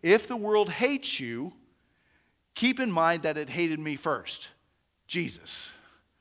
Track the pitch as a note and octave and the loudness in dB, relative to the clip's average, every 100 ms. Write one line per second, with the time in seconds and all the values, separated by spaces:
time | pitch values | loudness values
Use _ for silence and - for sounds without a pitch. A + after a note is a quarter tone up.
0 | E3 A3 A3 A#3+ G#3 G#3+ G3+ - B3+ C#4 | 4 4 4 -4 2 4 2 2 0 0
1 | - - A#2+ A#2 E3 - _ _ _ _ | -4 -6 -6 -6 -8 -12 _ _ _ _
2 | _ _ _ _ _ - B3 B3+ A#3+ E3 | _ _ _ _ _ 0 0 2 0 4
3 | E3 E3+ D#3 D3+ C3+ D3+ E3 D#3 D3+ C#3 | 4 4 0 -2 -4 -2 0 -2 -4 -4
4 | D#3+ A#2+ - - - _ _ _ _ _ | -2 -2 -4 -12 -14 _ _ _ _ _
5 | - F3 D#3+ E2+ - - - - - _ | -8 -6 -6 -8 -12 -12 -12 -16 -20 _
6 | _ _ | _ _